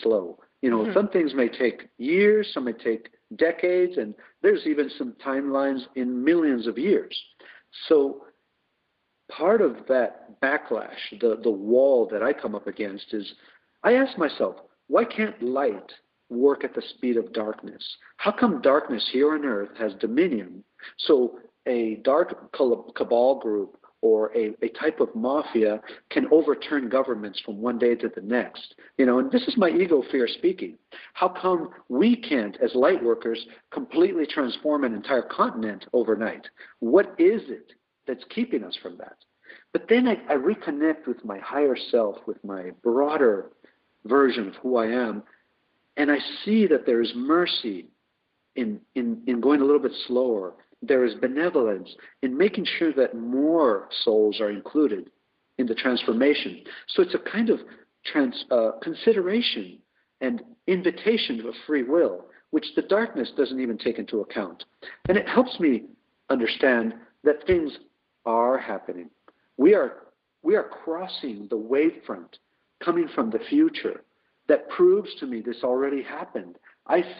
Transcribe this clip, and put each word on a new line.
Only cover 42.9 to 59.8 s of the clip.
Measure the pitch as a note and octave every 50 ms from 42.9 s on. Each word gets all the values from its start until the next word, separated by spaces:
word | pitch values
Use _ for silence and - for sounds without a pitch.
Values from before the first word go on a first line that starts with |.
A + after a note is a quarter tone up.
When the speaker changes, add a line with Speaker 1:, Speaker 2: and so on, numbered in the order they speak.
| A#2 C3 C#3 D3 D3+ D3+ C#3 A#2 G#2 F#2+ F2+ - - _ _ _ _ _ _ _ _ _ -
Speaker 1:
version | G#2+ A#2+ C#3 C#3 C3 A2+ A#2+ G#2+ F#2+
of | F#2+
who | - - B2+ B2+
I | A#2+ A2 A2
am, | A#2 B2 B2 A2+ G#2 G#2 G#2+ - _ _ _ _ _ _ _ _ _ _ _ _ _
and | - D3 C#3+
I | D3 C3+ - - D3 - -
see | G3 G#3+ A3+ G#3+ F#3
that | D#3+ B2+ -
there | - B2 A#2
is | A#2 G#2+ A#2
mercy | A#2+ B2 C#3 D#3 E3+ F3+ E3 - - - A#2+ G2+ F2+ E2 - _ _ _ _ _ _ _ _ _ _ _ _ _ -
in, | B2 A2 G#2 - - _ -
in, | C3 B2 A#2 A#2 A2+ - -
in | B2+ A#2
going | A#2 C3 D3 D3
a | C3+
little | C#3 D3 C#3+
bit | C3 B2 G2+ - - -
slower. | B2 B2 C3 B2+ A#2 G#2 F#2+ F2+ - - _ _ _ _ -
There | A2+ C#3+ C3 B2+
is | A#2+ G#2+
benevolence | G#2+ - B2 C3 C#3+ E3 F3+ F3 D3+ B2 A2 G2+ F#2 F2+ - - - - - - _ -
in | C3 B2+ C#3
making | F3+ G#3 G#3 - F3 - - -
sure | E3+ D#3+ C#3
that | C3+ B2+ - -
more | A#2 A2+ A#2+ B2 C3 C#3+ D3+ E3 E3+ D3+ B2+ G#2+ G2 - - - - -
souls | - G#2+ G#2+ G#2+ G#2+ G2+ -
are | A2 G#2
included | G#2 G2 - - - D3 D3+ C3+ G#2+ F#2+ F2+ - _ _ _ _ _ _ _ _ _ -
in | C3
the | A#2 A2
transformation. | - - C3 B2+ A#2 - - A2+ A2+ C3 C#3+ D3 D3 - G2 F2 D#2+ - - - - - -
So | - -
it's | F#3 F3+ -
a | - - -
kind | - G3 A#3 A3
of | F#3+ B2+ - - - - _ _ _ _ -
trans-, | - - D#3+ C#3 B2+ A#2+ - - -
uh, | C3 A#2+ A2+ A2 A2 -
consideration | - E3+ D#3+ D3 - A3 A3+ G3 F3+ F3+ G3+ A#3 A#3+ - - - G2+ F2+ F2 -